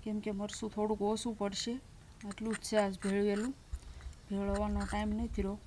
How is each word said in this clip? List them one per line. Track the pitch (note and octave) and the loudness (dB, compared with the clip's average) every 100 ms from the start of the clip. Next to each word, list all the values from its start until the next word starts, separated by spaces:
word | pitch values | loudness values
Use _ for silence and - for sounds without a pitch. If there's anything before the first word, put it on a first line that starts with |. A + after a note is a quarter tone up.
કેમ | - G#3+ | -2 -2
કે | G#3+ | 0
મરચું | G3+ G#3 - A3 | -2 -2 -4 -4
થોડુંક | G#3 G#3+ G#3+ | 0 2 4
ઓછું | G3+ A3 B3 G#3+ | 2 2 0 0
પડશે. | G3+ G3 - B3 - - - - G#3 | -2 0 -2 -2 -6 -18 -18 -14 -12
એટલું | G3+ A3 | -4 -2
જ | G#3+ - | -2 2
છે | G#3+ | 4
આજ | G3+ F#3+ | 4 2
ભેળવેલું, | G3+ G3 G#3 G3+ A#3 C4+ - - - - - - - | 2 4 4 4 0 -4 -8 -10 -10 -12 -12 -14 -4
ભેળવવાનો | G3 G3+ G3 G#3 G#3 G3+ | -2 2 2 2 2 0
ટાઈમ | G#3 G#3+ | 0 2
નથી | G#3+ A#3 - F#3+ | 0 0 0 0
રહ્યો. | G3+ | 0